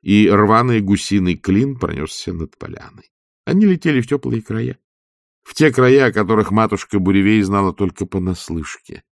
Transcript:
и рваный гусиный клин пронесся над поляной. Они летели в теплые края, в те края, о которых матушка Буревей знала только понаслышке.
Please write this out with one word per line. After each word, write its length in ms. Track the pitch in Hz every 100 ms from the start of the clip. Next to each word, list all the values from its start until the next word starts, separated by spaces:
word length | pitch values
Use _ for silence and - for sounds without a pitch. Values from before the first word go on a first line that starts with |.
и 280 | - 104 104
рваный 500 | 101 104 110 123 113
гусиный 540 | 98 101 - 101 90 85
клин 420 | - 98 139 127
пронесся 540 | 82 73 78 - -
над 260 | 87 78 _
поляной. 540 | - 80 - - _ _ _ _ -
Они 200 | 185 208
летели 360 | 180 170 139
в 60 | 120
теплые 340 | 143 127 117
края, 380 | - 110 120 127 _ _ _ _ _ _ -
в 80 |
те 180 | - 151
края, 360 | 127 127 135 131
о 40 |
которых 400 | 107 98 110 101
матушка 460 | 104 110 101 - 104
Буревей 440 | 92 98 98 110
знала 280 | 98 101 95
только 360 | 87 98 - 92
понаслышке. 960 | 98 92 90 - 82 78 - _ - _